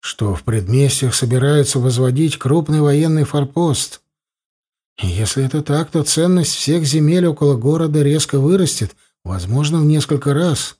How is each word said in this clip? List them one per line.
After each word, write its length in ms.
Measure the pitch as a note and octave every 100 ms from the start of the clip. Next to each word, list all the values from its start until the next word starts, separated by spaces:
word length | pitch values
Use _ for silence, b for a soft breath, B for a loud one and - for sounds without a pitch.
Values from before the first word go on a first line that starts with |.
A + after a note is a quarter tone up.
что 340 | - - G#2
в 100 | F#2
предместьях 680 | - A2 F#2 B2+ C#3 - C3
собираются 640 | A#2 B2 B2+ C3+ D3 C#3 C#3
возводить 600 | B2 B2 B2+ B2+ D#3+ -
крупный 420 | C3 D#3 D3+ D3+
военный 440 | D3 C#3+ D#3+ D#3
форпост. 760 | C#3+ D3 C#3 E3 E3+ C3+ - - _ _ _ _ _ _ _ _ _ -
И 40 | F#2+
если 380 | F2 A2 -
это 180 | C3 D3+
так, 280 | D3+ C#3+ D#3+
то 120 | E3
ценность 520 | D3 - F3 F#3 D#3
всех 300 | - - E3+
земель 420 | D3+ D#3 D3+ F3 F3
около 300 | D3 D3 C3
города 460 | B2+ D#3+ D#3+ D3+
резко 360 | C#3+ D3+ C#3+ C#3
вырастет, 580 | C#3 F#3+ F3 - G#2+ - b _
возможно, 560 | F#2 F#2 F2+ B2 D3 E3
в 40 |
несколько 500 | D3+ D3+ C#3+ C#3+ C#3+
раз. 420 | C#3+ F3 C3+ - -